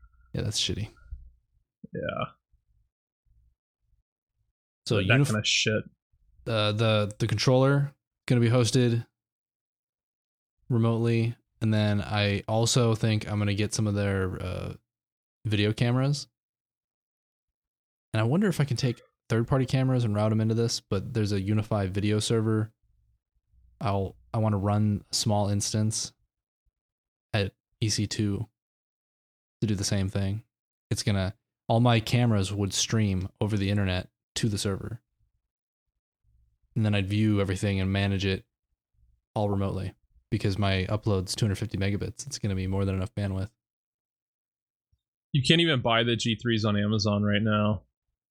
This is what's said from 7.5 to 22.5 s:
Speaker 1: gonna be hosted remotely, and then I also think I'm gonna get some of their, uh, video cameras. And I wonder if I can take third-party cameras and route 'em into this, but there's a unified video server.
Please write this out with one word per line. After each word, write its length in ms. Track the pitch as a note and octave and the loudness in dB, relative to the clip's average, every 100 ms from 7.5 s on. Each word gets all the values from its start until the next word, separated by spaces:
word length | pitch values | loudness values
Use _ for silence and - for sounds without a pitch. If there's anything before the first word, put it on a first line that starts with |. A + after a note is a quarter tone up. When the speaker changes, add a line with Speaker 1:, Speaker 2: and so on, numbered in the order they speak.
| B2+ C3 C#3+ C#3+ - _ _ - | 4 4 4 0 -6 _ _ 0
Speaker 1:
gonna 160 | B2 | 4
be 80 | A#2 | 4
hosted 560 | B2 A2 C3 A#2+ A#2 - _ _ _ _ _ _ _ _ _ _ _ _ _ _ _ - | 4 4 4 2 2 -4 _ _ _ _ _ _ _ _ _ _ _ _ _ _ _ -2
remotely, 680 | A#2+ A2+ A2+ A#2 A2+ A#2 - _ - | 2 2 2 2 2 0 -4 _ -4
and 100 | A2 | 0
then 300 | G#2+ G#2 G#2 | 2 2 0
I 400 | - G#2 G#2 G2+ - | 0 0 0 0 0
also 480 | A2 A#2 C#3 A#2 | 0 2 2 2
think 320 | A2 A2+ G#2+ - | 2 2 0 -2
I'm 120 | G#2 | -2
gonna 160 | G2+ | 0
get 180 | G2+ G#2 | 0 -2
some 120 | - G#2+ | -2 -2
of 80 | |
their, 460 | G2+ G2+ G2 F#2+ - | 0 0 0 -2 -4
uh, 340 | F#2 F2+ F2+ - _ _ _ _ _ _ G#2+ | -8 -6 -8 -12 _ _ _ _ _ _ -2
video 260 | G#2 G#2 | 2 2
cameras. 560 | - B2 B2 C3+ D3 - _ _ _ _ _ _ _ _ _ _ _ _ _ _ _ _ _ - | 2 0 2 0 -2 -6 _ _ _ _ _ _ _ _ _ _ _ _ _ _ _ _ _ -6
And 80 | A2 | -2
I 40 | |
wonder 240 | A2+ E3 G#3 | 0 2 2
if 120 | D#3 | 0
I 40 | |
can 120 | C#3+ A#2 | 0 0
take 240 | B2+ - _ _ - | -2 -4 _ _ -2
third-party 340 | A2+ A#2 C3+ | -2 0 0
cameras 400 | B2+ C3 C3 B2+ | 0 0 2 2
and 100 | A2+ | 0
route 160 | G#2 A2 | 0 2
'em 120 | A2 | 2
into 120 | A2 | 2
this, 240 | A2+ A#2 - | 0 0 -2
but 360 | - G2 - | -4 -4 -2
there's 180 | A#2+ G#2 | -2 -2
a 80 | G2+ | -2
unified 540 | F#2+ G#2+ G#2 G#2+ F#2+ | 0 -2 0 -2 -2
video 240 | G2 G2+ G#2+ | -2 0 0
server. 520 | - A2+ A2 | 0 0 2